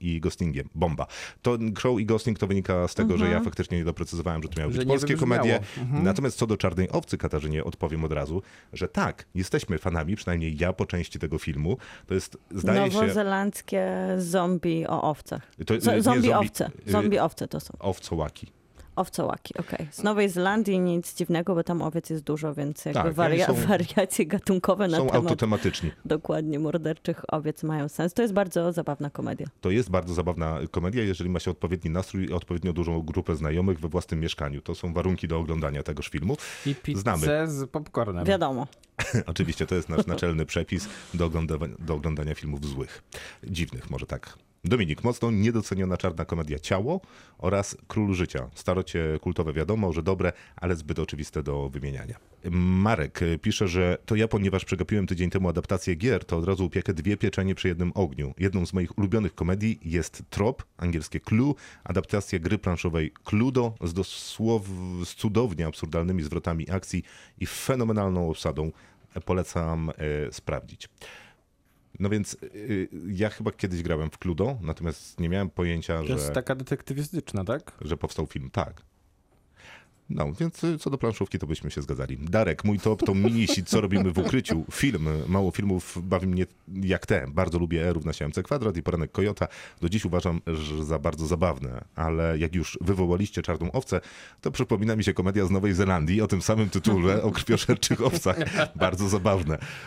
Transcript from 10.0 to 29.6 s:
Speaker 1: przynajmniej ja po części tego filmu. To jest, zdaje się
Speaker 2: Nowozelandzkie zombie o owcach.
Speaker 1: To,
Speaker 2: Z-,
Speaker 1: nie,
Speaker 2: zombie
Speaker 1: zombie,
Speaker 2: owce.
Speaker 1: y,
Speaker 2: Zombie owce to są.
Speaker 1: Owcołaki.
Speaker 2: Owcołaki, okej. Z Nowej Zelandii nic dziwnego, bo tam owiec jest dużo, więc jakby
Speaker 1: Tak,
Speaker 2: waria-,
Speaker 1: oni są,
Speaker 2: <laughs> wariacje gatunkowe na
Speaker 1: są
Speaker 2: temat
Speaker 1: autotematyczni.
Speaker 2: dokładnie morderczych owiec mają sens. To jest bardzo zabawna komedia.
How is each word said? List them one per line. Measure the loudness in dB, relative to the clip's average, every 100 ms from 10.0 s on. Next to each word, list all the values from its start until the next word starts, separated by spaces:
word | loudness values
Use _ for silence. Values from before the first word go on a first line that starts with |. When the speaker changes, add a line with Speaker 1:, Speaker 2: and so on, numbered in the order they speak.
| 0 -2
Speaker 1:
przynajmniej | -2 0 0 0
ja | 0
po | 0 -2
części | -2 -4 -4
tego | -4 -2
filmu. | -2 -2 0 -2 -6 -18 -4
To |
jest, | -2 -2 -10 -10
zdaje | -4 2 4 4
się | 4
Speaker 2:
Nowozelandzkie | 2 2 0 0 0 -4 -4 -2 0 -2 -2 -2
zombie | 0 2 2 2 0 0 0
o | 0
owcach. | 0 -2 -6 -10 -10 -8 0
Speaker 1:
To, | 2
Speaker 2:
Z-, | 4
Speaker 1:
nie, | 6
Speaker 2:
zombie |
Speaker 1:
zombie, | 6 6 6
Speaker 2:
owce. | 6 2 0 -4 -4 2
Speaker 1:
y, |
Speaker 2:
Zombie | 2 4 4
owce | 2 0 -6
to | -6
są. | -8 -6
Speaker 1:
Owcołaki. | -4 -4 -4 -2 -2 -6 -16 -18 _ -20 -8 -4
Speaker 2:
Owcołaki, | -4 -2 -2 -4 -6 -8
okej. | -6 -6 -8
Z | -4
Nowej | 0 2 2
Zelandii | 2 2 2 2 2
nic | 2 2 -2
dziwnego, | -4 0 0 2
bo | 0
tam | 0 0
owiec | -2 -2 -4
jest | -6
dużo, | -4 -2 -2
więc | -4 -4 -6
jakby | -2 0
Speaker 1:
Tak, | 2
Speaker 2:
waria-, | 2 4 4 4
Speaker 1:
oni | 4
są, | 4
Speaker 2:
<laughs> |
wariacje | 2 2 2 2 2 0
gatunkowe | 0 2 2 4 4 4
na | 4
Speaker 1:
są | 4
Speaker 2:
temat | 4
Speaker 1:
autotematyczni. | 4 2 2 2 2 0 -4 -4
Speaker 2:
dokładnie | -2 -2 0 -2 -2 -2
morderczych | 0 0 -2 -4 -4 -6 -4
owiec | -4 -2 -4
mają | -2 -2 -4
sens. | -2 0
To | 2
jest | 2
bardzo | 2 0 2 0
zabawna | 0 -2 -4 -6
komedia. | -6 -6 -6 -8 -4